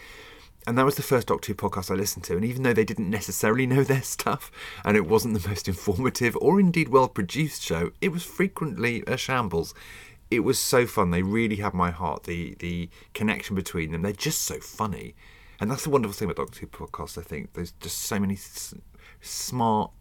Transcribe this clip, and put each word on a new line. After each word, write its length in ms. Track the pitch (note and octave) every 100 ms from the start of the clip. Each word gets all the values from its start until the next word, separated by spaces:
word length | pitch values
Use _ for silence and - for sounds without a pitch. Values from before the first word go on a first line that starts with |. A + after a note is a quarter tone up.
| - - - - - - -
And 80 | A#2+
that 80 |
was 120 | C3+ C#3+
the 60 |
first 260 | - B2+ A2
Doctor 240 | - -
Who 20 |
podcast 380 | G#2+ G2 G2+ F#2+
I 20 |
listened 300 | F#2+ G2 -
to. 100 | -
And 100 | F2
even 200 | A2+ B2
though 80 | B2+
they 120 | A2+
didn't 240 | G#2+ A2 F#2+
necessarily 580 | G#2+ - F#2 A2 A#2+ B2+
know 180 | C3+
their 180 | C3+ C3+
stuff, 480 | - - - G#2+ - - - -
and 120 | - G#2
it 100 | E2
wasn't 340 | - A2+ G#2+
the 80 | F2+
most 200 | G2 -
informative 680 | F#2+ - F2+ B2+ - A#2+ -
or 180 | C#3 F#3+
indeed 300 | F#3 E3 D3
well-produced 760 | C3 C3 - F#2+ - D#3 -
show, 300 | - E3 - -
it 80 | F3+
was 160 | E3+
frequently 800 | - - F#3+ - D#3 F#2 A#2 A#2 -
a 100 | B2+
shambles. 580 | - C3 G#2+ E2+ D#2+ - - - - - -
It 120 | A#2+
was 180 | G#2 -
so 260 | - C3
fun. 280 | A#2+ - F2+
They 100 | F2
really 340 | F#2 A2 A2+ G#2
had 160 | G#2
my 200 | F2+ F2
heart, 320 | E2 E2 -
the, 320 | - F2 D2 -
the 320 | F2 F2 E2+ - -
connection 400 | - A2 G#2 -
between 380 | G2 - F2 D#2+
them. 100 | E2
They're 100 | G2
just 300 | G2+ D#3 -
so 160 | - D3+
funny. 560 | - - G#2+ - - - - - - -
And 100 | G2+
that's 140 | C3
the 60 | D#3
wonderful 240 | C#3 G#2+
thing 120 | G2+ G2+
about 220 | D#2+ C2+
Doctor 120 | -
Who 60 | D#2+
podcasts, 500 | - D2+ - D2 -
I 60 |
think. 300 | E2+ D2+ -
There's 180 | - F2
just 280 | - - -
so 200 | - G#2
many 160 | G2
s-, 400 | G2 - - - - - - - -
smart, 720 | - - - B2+ A2+ G#2+ - -